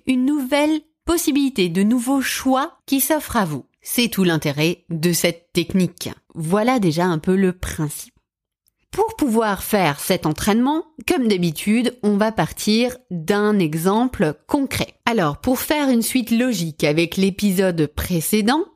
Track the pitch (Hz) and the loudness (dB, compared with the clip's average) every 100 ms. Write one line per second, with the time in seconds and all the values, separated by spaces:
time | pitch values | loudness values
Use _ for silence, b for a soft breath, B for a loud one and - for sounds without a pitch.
0 | - 254 254 294 254 285 302 311 - _ | -2 0 0 -2 0 0 0 -2 -6 _
1 | - 339 - 277 269 254 180 175 208 254 | -4 -2 0 0 0 0 0 2 2 2
2 | 240 277 247 - 269 262 320 - - 277 | 0 -2 -2 -2 0 0 -2 -8 -4 -2
3 | 262 302 - 240 175 143 - _ - - | 0 -2 -2 -2 -2 -4 -10 _ -4 0
4 | - - 180 160 147 143 160 175 - 165 | 0 2 2 2 0 0 -2 -2 -8 -2
5 | 175 165 175 170 _ - 165 185 170 - | 0 0 0 -2 _ -4 0 0 0 -4
6 | - - _ - 160 208 233 254 185 156 | -14 -14 _ -10 -2 0 2 2 0 0
7 | 180 160 185 190 185 180 - - 147 - | 0 0 0 2 2 -2 -8 -6 -6 -8
8 | - _ _ _ _ _ _ _ _ - | -16 _ _ _ _ _ _ _ _ -2
9 | 440 - 285 220 220 190 - 208 165 143 | -2 0 0 2 0 -2 -2 2 2 0
10 | - 180 160 151 220 220 254 311 - - | -2 0 0 0 2 2 2 0 -4 -6
11 | - 339 226 185 175 151 208 226 247 247 | -2 0 2 2 0 -2 0 2 0 -2
12 | 208 202 220 214 160 - - 220 240 247 | 0 0 0 0 -4 -2 0 2 0 -4
13 | - 175 156 202 214 208 160 160 185 214 | -10 -4 0 2 4 2 0 0 0 2
14 | 254 - 156 - - 285 262 - - - | 0 0 -2 -2 -2 -2 0 -4 -6 -6
15 | 233 226 156 143 247 254 - 302 277 233 | -2 0 0 -2 -2 -2 0 0 2 2
16 | 220 254 220 226 254 196 165 - 156 151 | 0 -2 0 0 0 -2 -4 -2 0 2
17 | 170 190 196 190 208 180 190 165 147 - | 0 0 0 0 0 2 0 0 -2 -4
18 | - 170 - 214 208 302 403 | -4 -4 0 0 2 0 -2